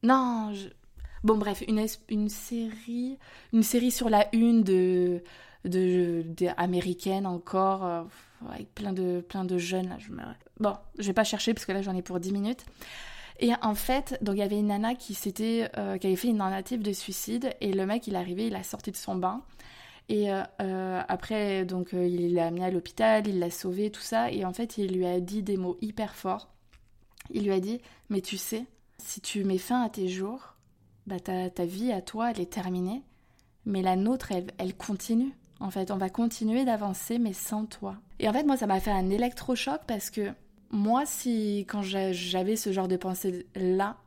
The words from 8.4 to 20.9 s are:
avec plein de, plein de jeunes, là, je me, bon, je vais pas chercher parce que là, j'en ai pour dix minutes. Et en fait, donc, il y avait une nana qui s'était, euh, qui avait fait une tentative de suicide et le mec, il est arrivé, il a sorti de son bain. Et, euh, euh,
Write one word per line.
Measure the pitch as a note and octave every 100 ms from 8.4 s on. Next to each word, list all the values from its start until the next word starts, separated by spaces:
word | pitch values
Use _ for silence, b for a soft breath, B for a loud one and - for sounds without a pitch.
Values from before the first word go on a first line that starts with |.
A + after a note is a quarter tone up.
| A#3
avec | - G#3
plein | - G3+
de, | F#3 F#3 F3+
plein | F3 G3
de | F#3 F3+
jeunes, | F3 F#3 F#3
là, | -
je | -
me, | - - - - -
bon, | G#3+ G3 - -
je | G3+
vais |
pas | F#3+
chercher | G#3+ G#3 -
parce | A3
que | -
là, | F#3+
j'en | G3
ai | F#3
pour | F3+ F3+
dix | F3+
minutes. | G3+ G#3 A#3+ - B B B B B B -
Et | A#3+ A#3+
en | A3+
fait, | G#3 - C4 D4 C4
donc, | G3+ G3
il |
y |
avait | G3+ G#3
une | G#3
nana | G3+ A3
qui | B3 -
s'était, | G3 - F#3+ A3 A3+ A3+ -
euh, | G3+ F#3+
qui | F#3+
avait | F#3
fait | A#3+
une | A3
tentative | F#3+ F#3+ F#3+ B3
de | G#3
suicide | G3 - F#3+ - A#3 B3+ -
et | G#3
le | F#3+ F#3+
mec, | A3+ A3+
il |
est | F#3+
arrivé, | F3+ F3+ A3+
il | G3
a |
sorti | F#3 G#3 -
de | F#3
son | -
bain. | F#3+ F#3 A3 - B B B B B _
Et, | G#3+ G#3
euh, | G3 - -
euh, | F#3+ F#3+ F#3